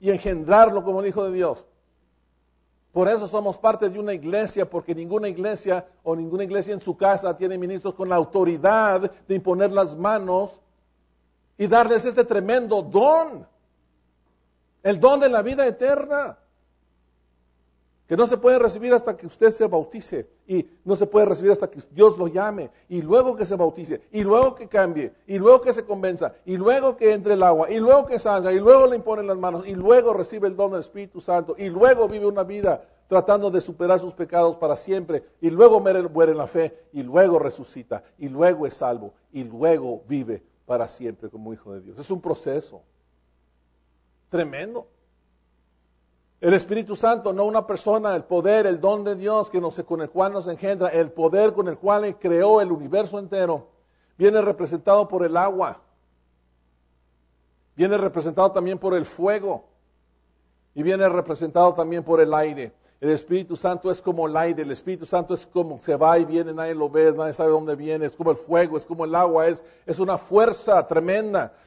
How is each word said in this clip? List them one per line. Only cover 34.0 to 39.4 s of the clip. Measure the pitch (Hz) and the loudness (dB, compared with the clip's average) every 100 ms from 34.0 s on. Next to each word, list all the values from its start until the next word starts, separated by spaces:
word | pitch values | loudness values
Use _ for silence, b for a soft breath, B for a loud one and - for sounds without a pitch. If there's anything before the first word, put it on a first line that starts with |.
| 180 | 0
pecados | - 160 170 170 165 | -10 -4 0 2 0
para | 156 147 | -4 -4
siempre, | 190 190 165 147 - _ | -4 -6 -4 -8 -8 _
y | 165 | 0
luego | 170 240 214 | 8 8 8
muere, | 196 185 | 2 0
muere | 170 156 160 | 0 2 2
en | 156 | 2
la | 131 | -4
fe, | 165 156 - _ | -2 -4 -6 _
y | 143 | -12
luego | 123 160 190 165 | 0 4 4 4
resucita, | 139 - 120 131 - 104 b _ | 0 -6 -16 -20 -12 -12 b _
y | 139 | -10
luego | 135 175 160 139 | 0 0 0 -4
es | |
salvo, | - 131 120 101 - _ | -6 -6 -6 -10 -20 _
y | 139 | -14